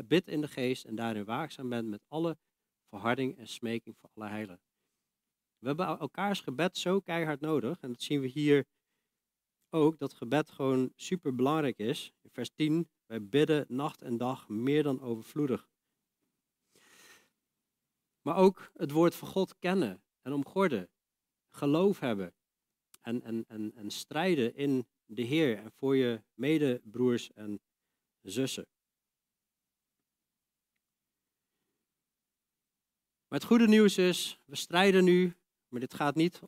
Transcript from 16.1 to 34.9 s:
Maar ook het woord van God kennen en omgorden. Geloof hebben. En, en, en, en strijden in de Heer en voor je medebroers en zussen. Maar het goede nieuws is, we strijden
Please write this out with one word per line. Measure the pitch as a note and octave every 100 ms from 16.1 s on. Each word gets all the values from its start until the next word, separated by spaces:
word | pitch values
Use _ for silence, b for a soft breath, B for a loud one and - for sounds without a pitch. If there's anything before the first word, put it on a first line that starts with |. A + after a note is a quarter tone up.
| _ _ _ _ _ _ b b b b b b _ _ _ _ _ _ _ _ _
Maar | C#3+ F#3
ook | F#3+ - -
het | - D#3+
woord | D3+ E3+
van | - -
God | F#3+ F3+ -
kennen | F3 F#3+ A#2+ F#2 _ _
en | B2+
omgorden. | C#3+ C#3 F#3+ F#3+ A2 F2+ _ _ _ _ _ _
Geloof | - C#3+ D#3 G3 F#3
hebben. | C3+ G2 F2 - _ _ _ _ _ -
En, | A#2 A#2+
en, | A2+ A2+ A2
en, | A2 G#2+
en | A2 G#2
strijden | - - D3+ F#3+ D#3 A#2
in | C3 C#3+ C3 - _
de | - A2
Heer | A#2 D#3 D3 G#2
en | A2
voor | - C3+ C3+
je | B2 A2 -
medebroers | - C3+ D#3+ C#3+ B2 A2 A#2 B2 A#2+ -
en | - G#2+ G2+ - _ _ _ _ _
zussen. | F#2+ G#2+ C3+ - - _ _ _ _ _ _ _ _ _ _ _ _ _ _ _ _ _ _ _ _ _ _ _ _ _ _ _ _ _ _ _ _ _ _ _ _ _ _ _ _ _ _ _ _ _ _
Maar | C#3+
het | -
goede | A#3 A3+
nieuws | A3 G#3 F#3+
is, | F3+ E3+ - - -
we | C#3
strijden | - E3+ G3